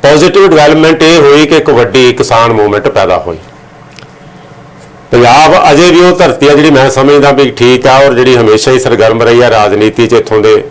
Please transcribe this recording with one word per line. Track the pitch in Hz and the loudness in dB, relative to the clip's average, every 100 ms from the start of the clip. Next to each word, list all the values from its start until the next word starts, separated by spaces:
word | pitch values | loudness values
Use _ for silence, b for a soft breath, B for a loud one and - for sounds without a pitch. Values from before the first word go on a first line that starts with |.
ਪੋਜ਼ਿਟਿਵ | 143 151 175 196 196 | 0 0 0 2 2
ਡਿਵੈਲਪਮੈਂਟ | 160 147 160 160 160 | 2 0 0 0 0
ਇਹ | 160 170 | 0 2
ਹੋਈ | 143 143 151 | 2 2 2
ਕਿ | 156 | 0
ਇੱਕ | - | 0
ਵੱਡੀ | 117 117 127 123 | -2 0 0 0
ਕਿਸਾਨ | 120 113 113 117 | -2 -2 -2 0
ਮੂਵਮੈਂਟ | 113 104 104 95 | 0 -2 -2 -4
ਪੈਦਾ | - 95 90 90 | -4 -2 -4 -6
ਹੋਈ। | 82 - - - - - - - - - - - - - - - - - | -12 -16 -20 -20 -20 -20 -20 -20 -20 -20 -20 -20 -20 -20 -20 -20 -20 -4
ਪੰਜਾਬ | 120 123 143 156 180 170 | -2 2 2 2 2 2
ਅਜੇ | 147 175 | 2 2
ਵੀ | 170 | 2
ਉਹ | 180 180 | 0 0
ਧਰਤੀ | 170 127 139 | -2 0 0
ਆ | |
ਜਿਹੜੀ | 147 151 | 2 2
ਮੈਂ | 139 135 | 2 0
ਸਮਝਦਾ | 131 135 143 139 | 0 0 2 0
ਵੀ | 135 139 | 0 -2
ਠੀਕ | 113 120 127 131 | 0 0 0 0
ਆ | 131 139 | 2 2
ਔਰ | |
ਜਿਹੜੀ | 120 127 123 | 0 0 0
ਹਮੇਸ਼ਾ | 117 107 135 | 0 0 0
ਹੀ | 131 | -2
ਸਰਗਰਮ | 127 117 110 113 | -2 -2 0 0
ਰਹੀ | 113 117 | 0 0
ਆ | 123 | 0
ਰਾਜਨੀਤੀ | 135 104 104 107 104 113 | 0 -2 -2 -4 -2 -2
'ਚ, | |
ਇੱਥੋਂ | 117 - 107 | 0 0 -2
ਦੇ | 107 104 98 | 0 0 -2